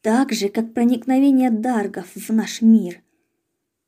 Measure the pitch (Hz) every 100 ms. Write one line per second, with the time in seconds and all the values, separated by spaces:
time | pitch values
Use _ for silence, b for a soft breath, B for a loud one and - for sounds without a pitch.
0 | 220 233 269 208 196 220 226 - 240 247
1 | 247 262 277 262 254 214 240 233 202 196
2 | 175 - - 220 226 - 226 220 180 175
3 | _ _ _ _ _ _ _ _